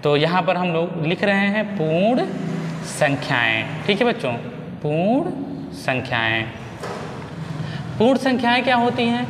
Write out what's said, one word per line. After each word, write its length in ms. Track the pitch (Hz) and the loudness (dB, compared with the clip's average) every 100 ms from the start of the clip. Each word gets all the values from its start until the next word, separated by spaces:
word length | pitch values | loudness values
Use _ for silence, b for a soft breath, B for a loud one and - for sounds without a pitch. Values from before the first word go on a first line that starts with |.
तो 140 | 151 147 | 4 4
यहाँ 240 | 156 180 | 4 2
पर 160 | 175 175 | 2 2
हम 160 | 180 | 2
लोग 320 | 165 175 170 156 | 0 0 -2 -2
लिख 180 | 185 | 0
रहे 120 | 202 196 | 2 4
हैं 400 | 202 208 208 - | 2 2 -2 0
पूर्ण 500 | 156 160 202 254 381 - - - - - | 2 4 4 2 0 -2 -4 -4 -4 -6
संख्याएं। 840 | - - 147 139 - 131 117 110 107 - - | -8 0 2 2 0 2 4 2 -2 -4 0
ठीक 140 | 202 | 2
है 60 | 247 | 2
बच्चों, 260 | - 131 117 - - - - | 2 -2 -4 -8 -12 -12 -6
पूर्ण 500 | 151 156 190 262 330 - - - - | -2 0 2 2 0 -4 -6 -8 -10
संख्याएं, 720 | - - 127 117 120 113 113 110 - - - - - - - - - B B B B B - | -6 -2 -2 -2 0 2 0 -2 -8 -12 -10 -10 -8 -10 -10 -12 -10 B B B B B 2
पूर्ण 200 | 220 262 | 4 4
संख्याएं 460 | 277 254 240 240 | 2 2 2 2
क्या 120 | 262 247 | 4 2
होती 280 | 240 240 | 2 2
हैं 240 | 233 240 247 | 0 0 -2